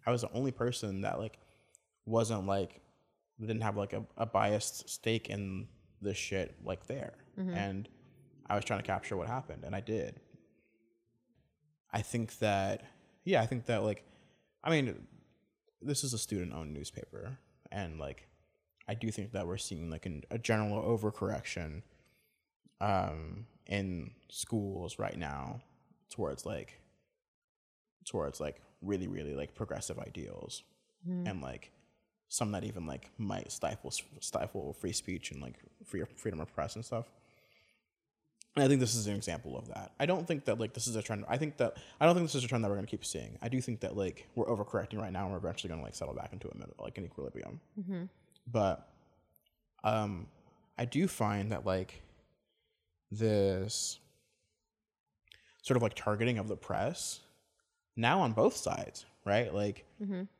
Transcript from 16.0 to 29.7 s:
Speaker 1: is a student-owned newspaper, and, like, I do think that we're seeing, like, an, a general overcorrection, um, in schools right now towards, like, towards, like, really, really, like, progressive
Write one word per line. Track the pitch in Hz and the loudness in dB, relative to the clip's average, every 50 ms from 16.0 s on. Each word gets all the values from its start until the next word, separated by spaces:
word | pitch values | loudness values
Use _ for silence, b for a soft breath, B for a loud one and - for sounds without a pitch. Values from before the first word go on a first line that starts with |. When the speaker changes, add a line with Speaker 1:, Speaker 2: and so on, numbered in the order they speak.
| - | 0
Speaker 1:
is | 135 123 | 0 -2
a | 110 | -2
student-owned | - - 107 98 90 82 - 82 80 73 | -2 -2 -2 -2 -2 -4 -4 -6 -6 -6
newspaper, | 76 73 73 - - - - - - - - 113 131 - _ _ _ _ _ - | -6 -8 -8 -8 -8 -10 -12 -10 -10 -10 -8 -10 -10 -12 _ _ _ _ _ -8
and, | - 101 98 82 78 78 | -6 -6 -4 -4 -6 -6
like, | 71 71 69 - - _ _ _ _ _ _ _ _ _ _ _ - - | -6 -8 -8 -10 -16 _ _ _ _ _ _ _ _ _ _ _ -6 -6
I | 107 | -4
do | 113 - 110 | -2 -2 -2
think | 107 - 95 104 | -2 -2 -6 -4
that | 117 110 92 | -4 -4 -2
we're | 85 92 - | -2 -2 -4
seeing, | - - 98 78 85 82 | -4 -6 -6 -4 -4 -4
like, | 78 80 - | -6 -4 -4
an, | 92 80 73 - - | -6 -6 -6 -6 -4
a | - 117 | -6 -4
general | 113 - 113 107 107 104 104 107 | 2 2 2 4 4 2 0 0
overcorrection, | - - 120 104 107 107 101 - 98 98 104 73 - - - 85 82 78 76 87 - _ b b b b b b b b b b b b _ _ _ - _ _ | 2 2 2 2 2 0 0 0 -2 0 0 -2 -4 -4 -6 -4 -4 -4 -6 -8 -10 _ b b b b b b b b b b b b _ _ _ -20 _ _
um, | 98 104 98 92 95 95 78 80 78 78 87 98 117 - - - _ | 2 4 4 4 4 2 -2 -4 -6 -8 -8 -10 -10 -14 -16 -20 _
in | - 101 101 98 95 90 85 64 - - - _ - | -2 0 0 0 0 -2 -4 -4 -8 -10 -16 _ -14
schools | - - - - 120 110 101 98 95 90 87 87 - - | -10 -10 -6 -2 -2 -2 0 -2 -4 -4 -6 -6 -4 -4
right | 107 98 - 73 | -4 -4 -2 -4
now | 85 71 71 71 67 - - 120 - _ _ _ _ _ - _ _ _ | -4 -4 -4 -4 -6 -6 -8 -10 -12 _ _ _ _ _ -20 _ _ _
towards, | - - 98 73 69 - - | -4 -2 -2 -2 -2 -4 -6
like, | - - 69 - - - - _ _ _ _ _ _ _ _ _ _ _ _ _ _ _ _ _ _ _ _ _ _ _ _ - | -6 -6 -6 -8 -10 -16 -20 _ _ _ _ _ _ _ _ _ _ _ _ _ _ _ _ _ _ _ _ _ _ _ _ -12
towards, | - - 98 76 71 67 - | -4 -2 -2 -2 -2 -2 -4
like, | 78 76 - - - - _ _ | -6 -6 -6 -8 -18 -20 _ _
really, | - 98 101 90 92 | -4 -2 -2 0 0
really, | 92 92 90 76 73 71 | -2 -4 -4 -4 -4 -4
like, | 67 73 - - | -4 -6 -6 -6
progressive | - 113 - | -8 -6 -4